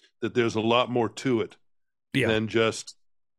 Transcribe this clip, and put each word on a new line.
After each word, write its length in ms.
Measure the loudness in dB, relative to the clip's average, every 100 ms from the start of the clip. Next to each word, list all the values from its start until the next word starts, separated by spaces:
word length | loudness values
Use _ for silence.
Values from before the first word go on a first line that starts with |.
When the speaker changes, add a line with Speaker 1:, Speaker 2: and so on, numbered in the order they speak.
| _ _
Speaker 1:
that 140 | -2
there's 200 | 0 0
a 60 | 0
lot 300 | 2 2 2
more 180 | 0 -2
to 320 | -2 -2 -2
it 160 | -2 -10 _ _ _ _ _
Speaker 2:
Yeah. 160 | -2 0
Speaker 1:
than 200 | 0 0
just 480 | 2 0 -2 -10 -20 _ _ _